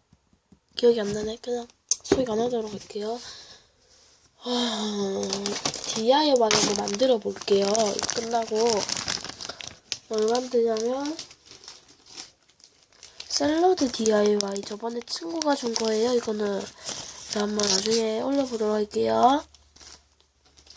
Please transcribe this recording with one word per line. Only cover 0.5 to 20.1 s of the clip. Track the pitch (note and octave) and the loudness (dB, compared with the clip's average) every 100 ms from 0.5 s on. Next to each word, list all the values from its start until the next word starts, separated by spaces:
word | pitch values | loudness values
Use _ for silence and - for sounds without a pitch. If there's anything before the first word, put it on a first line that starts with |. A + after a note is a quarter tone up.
| _ _ - | _ _ 2
기억이 | A#3+ A#3 | 4 4
안 | G3+ | 0
나네. | G#3 G#3+ A3+ | -4 -4 -8
그냥 | B3 A#3+ A#3+ _ - - | -6 -6 -8 _ -6 -4
소리가 | - - B3 | 0 0 2
안 | G#3+ | 0
나도록 | A#3+ A#3+ A3 | 0 -2 -4
할게요. | G3+ - G#3 G#3+ A#3+ - - - - _ _ _ _ _ _ _ _ | -10 -10 -8 -6 -8 -10 -18 -20 -20 _ _ _ _ _ _ _ _
아, | B3 B3 A#3+ G#3+ G#3+ G3+ G3 G3 G3+ G3 G3+ G3+ - - - | -4 -2 -2 -2 -4 -2 -4 -2 -2 -2 -4 -4 -4 -4 -6
디아이와이로 | A3 A3+ C#4 D#4 B3+ A3 - C#4 G3+ | -2 4 4 6 6 6 4 4 0
만들어 | G#3 G3+ C4 A#3 | -2 0 2 2
볼게요. | G3+ G3 - G3+ G3+ G#3+ G#3 - - | 0 -6 2 2 4 2 2 0 -4
끝나고 | - A3+ A#3 A3+ G#3+ A#3 G#3 - - - - - - - - - - - - - | -4 -2 -4 -2 0 2 2 -2 -6 -4 -6 -8 -14 -14 -14 -16 -16 -12 -12 -6
뭘 | A3 G#3+ | 0 2
만드냐면 | B3 B3+ B3 A#3 A3 A#3 C4 C#4+ E4 - - - - - - _ - - - - _ _ _ - _ _ _ - - - - | 2 2 2 2 2 -2 -2 -4 -6 -12 -18 -20 -20 -20 -20 _ -20 -20 -18 -18 _ _ _ -20 _ _ _ -20 -18 -6 -2
샐러드 | C#4+ D#4+ F4+ F#4 C4+ | 0 4 4 4 0
디아이와이. | - A3 G#3 G#3 G#3 G3 G3+ | 0 2 4 4 2 0 -4
저번에 | G3+ G#3+ A3+ A#3+ - | -6 -8 -6 -8 -8
친구가 | - E4 E4 D4+ | -8 -6 -2 0
준 | C#4 A#3+ | 0 0
거예요. | A3+ A3 G#3+ A#3+ | -2 0 2 2
이거는 | A#3+ A3+ G#3+ G#3 G3 - - - - - - - | 2 0 -2 -2 -4 -6 -12 -10 -10 -10 -14 -6
제가 | G#3 G#3 | -4 -2
한번 | G#3 G#3 | 0 0
나중에 | G3 A3 A3+ A3 A3 | 0 2 0 0 -2
올려보도록 | B3+ C#4 B3+ A3+ G#3+ | 0 0 0 -2 0
할게요. | G#3+ G#3 A3 A3+ A3 A#3+ C#4+ - _ _ - - - _ | 0 -2 0 2 6 6 4 -2 _ _ -20 -20 -20 _